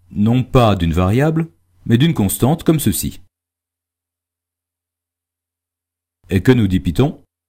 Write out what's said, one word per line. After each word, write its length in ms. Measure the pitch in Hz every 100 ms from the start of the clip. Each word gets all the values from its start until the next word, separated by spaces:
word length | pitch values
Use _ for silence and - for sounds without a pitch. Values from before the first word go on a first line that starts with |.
| _
non 320 | - 107 123
pas 320 | 123 131 117 98
d'une 160 | 85
variable, 560 | 80 90 113 151 160 160 _ _ _ -
mais 120 | 117
d'une 160 | 160
constante 500 | 151 98 - 120 165
comme 160 | - 156
ceci. 420 | 113 90 - - - _ _ _ _ _ _ _ _ _ _ _ _ _ _ _ _ _ _ _ _ _ _ _ _ _ _ _ _ _ _
Et 120 | 98
que 100 | 110
nous 160 | 123 101
dit 140 | 92
Python ? 400 | 90 82 135 - _ _